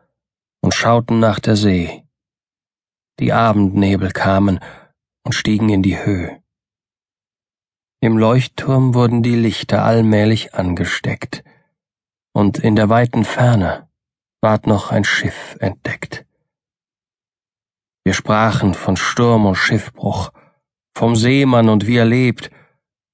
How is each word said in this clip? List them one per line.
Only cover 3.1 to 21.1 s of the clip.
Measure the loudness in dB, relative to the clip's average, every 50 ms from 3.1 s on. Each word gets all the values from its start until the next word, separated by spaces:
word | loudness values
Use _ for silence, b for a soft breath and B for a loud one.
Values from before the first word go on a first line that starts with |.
| _ -4
Die | -2 0 0
Abendnebel | 2 2 2 2 2 2 2 2 0 0 0 0 0 -2 -4
kamen | -4 -2 0 0 2 2 2 2 0 -2 B B B B B B B B _ _ _ _ -8
und | -6 -6
stiegen | -4 -2 -2 0 0 2 2
in | 2 2
die | 2 0 0 -2
Höhe. | -2 -4 -4 -4 -4 -8 -12 -16 _ _ _ _ _ _ _ _ _ _ _ _ _ _ _ _ _ _ _ _ _ _ _ _ _ _ _ _ _ _ _ _
Im | -2 0 2 2
Leuchtturm | 2 2 2 2 0 -2 _ -8 -4 -2 0 2 2 2 2
wurden | 2 2 2 0 0 0
die | 0 0
Lichter | 0 0 0 -2 -4 -6 -4 -2 0 0
allmählich | 2 2 2 4 4 4 4 4 2 2 0 -2 -6 -6
angesteckt, | -6 -4 -4 -2 -4 -4 -4 -6 -6 -6 -6 -6 -6 -8 -12 -14 -16 -18 b b b b b b b _ _ _ _ _ _ _ _ _ _ -2
und | 0 0 0 0 0
in | 0 0 2
der | 2 2 4
weiten | 4 2 2 0 0 -2 -4
Ferne | -4 -2 0 2 2 2 2 0 -2 -4 -6 -10 _ _ _ _ _ _ _ _ _ _ _
ward | 0 0 0 0 0 0
noch | 0 0 -2 -2
ein | -2 -2 0
Schiff | 0 -2 -2 -4 -6 -8 -10 -14 -18 -10 -8
entdeckt. | -6 -6 -6 -6 -8 -8 -8 -8 -10 -14 -14 -16 -18 _ _ _ _ _ _ _ _ _ _ _ _ _ _ _ _ _ _ _ _ _ _ _ _ _ _ _ _ _ _ _ _ _ _ _ -4
Wir | -4 -4
sprachen | -2 -2 0 0 2 2 2 0 0 0 -2 -2
von | -2 -2 -4 -2
Sturm | -2 -4 -4 -2 0 2 2 4 4 2
und | 2 0
Schiffbruch, | 0 0 0 -2 -2 -4 -6 -12 -8 -6 -6 -4 -4 -6 -8 -12 b b b b b b b _ _ _ _ -8 -2
vom | 0 0